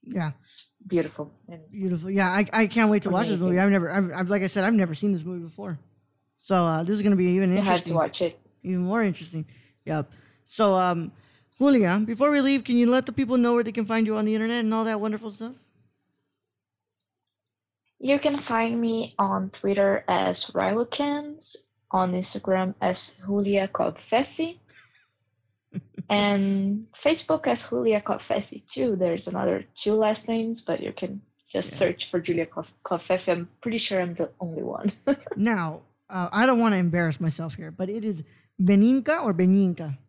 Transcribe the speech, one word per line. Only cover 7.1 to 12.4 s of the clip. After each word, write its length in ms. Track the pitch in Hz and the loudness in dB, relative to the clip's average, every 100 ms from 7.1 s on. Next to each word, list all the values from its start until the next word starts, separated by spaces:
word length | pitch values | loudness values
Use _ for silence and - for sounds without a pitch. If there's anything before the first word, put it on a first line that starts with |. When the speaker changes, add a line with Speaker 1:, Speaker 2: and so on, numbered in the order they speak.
| 196 | 4
Speaker 1:
be 100 | 180 180 | 4 4
even 140 | 190 | 4
Speaker 2:
You 60 | 190 | 2
have 80 | |
to 60 | 196 | 2
Speaker 1:
interesting. 240 | 180 170 | 0 0
Speaker 2:
watch 280 | 165 156 - | 0 0 -2
it. 160 | 175 - _ _ | -4 -4 _ _
Speaker 1:
Even 180 | 180 185 | -4 -2
more 180 | 180 220 | 0 0
interesting. 420 | 208 170 165 165 151 - _ _ | 0 -2 -8 -10 -12 -16 _ _
Yep. 260 | - 156 - - _ _ | -6 -4 -6 -12 _ _
So, 300 | - - 214 | -8 0 4
um, 380 | 185 180 170 160 - _ _ _ _ | 4 2 0 -6 -12 _ _ _ _
Julia, 400 | 277 262 185 190 | 4 6 4 2
before 260 | 220 226 285 | 0 2 2
we 100 | 294 | 4